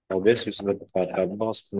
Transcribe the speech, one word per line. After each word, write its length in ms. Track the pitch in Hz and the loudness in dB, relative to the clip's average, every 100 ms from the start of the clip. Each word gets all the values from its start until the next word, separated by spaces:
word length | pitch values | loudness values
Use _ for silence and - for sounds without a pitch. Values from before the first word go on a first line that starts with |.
| - | -6
Paldies, 380 | 92 104 117 107 | 2 4 4 0
visi 160 | - | -2
deputāti 540 | 98 95 - 92 90 95 | -2 -2 -2 -2 0 0
atbalsta. 560 | 92 104 110 110 - | -2 -2 -2 -4 -4